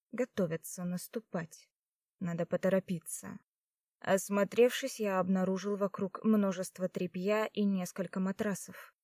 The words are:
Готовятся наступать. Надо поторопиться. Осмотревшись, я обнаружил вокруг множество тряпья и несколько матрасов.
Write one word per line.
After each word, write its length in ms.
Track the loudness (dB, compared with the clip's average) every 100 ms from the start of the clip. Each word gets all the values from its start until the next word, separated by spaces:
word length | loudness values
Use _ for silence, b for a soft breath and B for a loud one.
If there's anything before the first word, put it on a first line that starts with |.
| _
Готовятся 720 | -6 -4 0 -2 -2 -8 -8
наступать. 840 | -4 -4 -6 -10 -6 -8 -8 -12 -20 _ _ _ _ _
Надо 240 | -6 -4
поторопиться. 920 | -2 0 4 2 2 -4 -4 -12 -12 -16 _ _ _ _ _ _
Осмотревшись, 920 | 2 2 2 0 2 6 6 6 -6 -4
я 220 | -2 0
обнаружил 560 | 2 2 2 0 -2 -2
вокруг 480 | -2 -2 -6 -2
множество 640 | 4 4 4 0 -6 -4 -4
тряпья 560 | -2 -4 -2 0 0
и 180 | 0 0
несколько 560 | 0 2 -2 -4 -6 -2
матрасов. 720 | -2 -2 -2 -4 -8 -16 -20 _